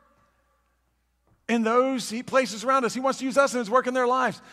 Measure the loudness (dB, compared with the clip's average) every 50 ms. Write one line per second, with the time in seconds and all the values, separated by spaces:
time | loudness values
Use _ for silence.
0 | _ _ _ _ _ _ _ _ _ _ _ _ _ _ _ _ _ _ _ _
1 | _ _ _ _ _ _ _ _ _ -2 -2 0 2 2 2 2 2 2 0 -4
2 | -4 -6 -8 -10 -6 0 0 2 2 0 -4 -6 -2 0 2 2 2 0 -2 -2
3 | -2 -2 -2 -2 -4 -2 2 2 2 2 2 -2 -2 0 0 0 2 0 0 0
4 | 0 2 2 0 0 -2 -4 -6 -14 -20